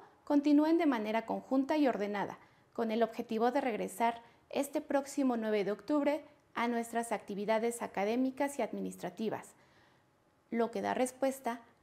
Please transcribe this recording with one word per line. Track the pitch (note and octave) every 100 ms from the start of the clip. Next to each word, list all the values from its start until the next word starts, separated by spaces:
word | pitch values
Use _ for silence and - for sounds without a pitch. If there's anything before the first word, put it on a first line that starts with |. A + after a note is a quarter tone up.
| - _ -
continúen | D4 D4 D4 D#4 E4+
de | D#4
manera | A#3 G#3+ A3 A3
conjunta | G3 - C4+ C4+ D#4
y | C4+
ordenada, | G#3 G3+ G#3 - - - _ _
con | - A3+
el | A3
objetivo | A3 A#3 - A3+ A#3+
de | C#4
regresar | C4 G#3 F#3 - A#3 A#3 - _ -
este | B3+ C#4+ D4+
próximo | D4+ C#4 C#4 - C4 A#3
nueve | A3 G#3+
de | G3
octubre | G#3 - D4 C#4+ D4 - - _
a | - A#3+
nuestras | A#3 A#3 A#3 A#3
actividades | G3+ - G3+ G#3 A3 A#3 A#3
académicas | G3+ - G3+ A#3+ C4 C4 C#4+ C#4
y |
administrativas, | G#3+ G3+ F#3 F#3 F3+ G3 G#3+ B2+ - - _ _ _ _ _ _ _ _ _
lo | A#3 A3+
que | G#3
da | G3+
respuesta | G3+ B3+ - C4+ C4 A#3 B3 - _